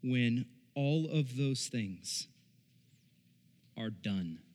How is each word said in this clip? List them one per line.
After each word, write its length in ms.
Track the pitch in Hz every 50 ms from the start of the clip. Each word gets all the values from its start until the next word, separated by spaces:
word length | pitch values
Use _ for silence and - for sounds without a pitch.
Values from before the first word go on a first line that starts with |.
| -
when 440 | 127 127 123 123 117 117 123 127 - - - _ _ _
all 360 | 143 143 139 147 160 160 156 -
of 240 | 156 147 123 123
those 300 | 127 139 139 135 127 -
things 600 | - - 120 110 98 95 85 - - - - - - - _ _ _ _ _ _ _ _ - _ _ _ _ _ _ _ _ _ _ _ _ _ _ _ _ _ - _
are 140 | - 113 110
done. 480 | 107 - - 107 98 95 90 85 80 80 - - -